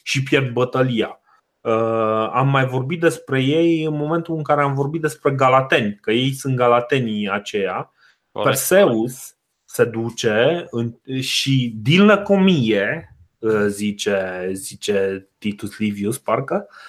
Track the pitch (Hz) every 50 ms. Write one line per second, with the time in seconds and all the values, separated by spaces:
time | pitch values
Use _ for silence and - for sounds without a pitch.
0 | _ - - 139 135 - 151 139 127 120 117 120 127 - - 131 131 127 120 107
1 | - - - _ _ _ _ _ _ _ _ _ - 117 110 113 113 113 113 113
2 | 110 110 110 110 110 - - 123 135 139 139 135 127 123 127 123 123 139 180 165
3 | 170 160 165 - - - 135 131 131 139 151 165 170 170 165 160 156 156 151 147
4 | 147 151 165 165 165 - 165 156 147 156 147 143 143 143 135 139 139 143 160 165
5 | 156 147 - _ - 143 139 131 135 131 135 135 131 - 170 139 110 101 104 _
6 | - 110 113 123 131 139 135 - - 135 131 123 123 120 120 120 120 - 143 131
7 | 120 110 107 104 104 95 101 104 101 - - 101 95 90 92 127 156 _ _ _
8 | _ _ _ _ _ _ _ 104 107 135 117 - - - 180 196 202 139 117 110
9 | 117 131 - - - - _ _ _ _ _ _ _ _ - - 117 120 110 117
10 | 117 117 - - - 110 104 113 127 151 170 175 165 - 123 117 117 117 113 _
11 | _ 135 131 131 131 - - - - 135 135 131 123 117 110 110 107 135 170 185
12 | 208 214 202 202 202 202 202 190 190 190 175 143 113 110 104 98 101 113 151 165
13 | - - - _ - _ _ _ 113 110 107 107 104 101 101 101 104 104 101 -
14 | - 104 98 95 92 92 92 92 92 95 95 95 - - 101 - - 104 101 98
15 | 98 98 95 95 - _ _ _ - 104 101 - 107 98 - - 107 104 101 101
16 | 101 107 127 - - 107 110 135 135 - 170 202 202 - - - -